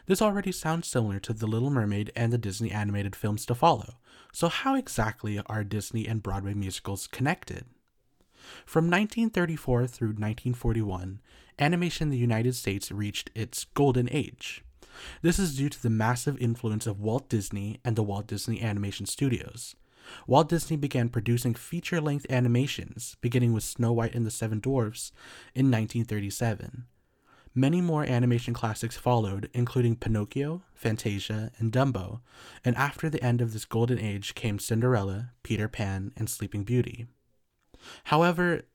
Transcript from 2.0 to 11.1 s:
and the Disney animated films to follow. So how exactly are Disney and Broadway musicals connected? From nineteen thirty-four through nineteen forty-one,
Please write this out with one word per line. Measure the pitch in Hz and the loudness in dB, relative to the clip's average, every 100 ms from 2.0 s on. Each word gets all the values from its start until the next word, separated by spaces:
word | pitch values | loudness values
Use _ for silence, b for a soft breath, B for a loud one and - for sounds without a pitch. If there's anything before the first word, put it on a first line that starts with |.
| 107 - | -2 0
and | 117 | 0
the | 120 | 2
Disney | 104 98 113 | -2 -4 -4
animated | 107 104 101 101 - | -2 -2 0 -2 -2
films | 107 107 - | -2 -2 -2
to | 120 | 4
follow. | 165 120 - - B B B | 4 4 -2 -16 B B B
So | - 170 | -2 0
how | - 269 269 | 0 0 0
exactly | - - 110 - 107 104 - | 0 -2 -2 -2 -4 -4 -4
are | 107 | -4
Disney | 101 107 - 117 107 | -2 -4 -4 -4 -2
and | 113 | -2
Broadway | 98 98 98 | -2 -4 -2
musicals | 104 95 - - 98 - | -2 -4 -6 -6 -6 -8
connected? | - 131 185 - 120 123 _ _ _ _ _ B B B B - | -2 -2 -2 -6 -12 -14 _ _ _ _ _ B B B B -2
From | 165 170 | 2 4
nineteen | 180 208 - 226 | 4 2 2 0
thirty-four | 185 170 160 - 120 123 | 2 0 0 0 2 2
through | - 113 107 | -2 -2 -2
nineteen | 107 113 127 | -2 -2 -4
forty-one, | 120 120 113 104 90 92 | 0 0 0 0 -2 -6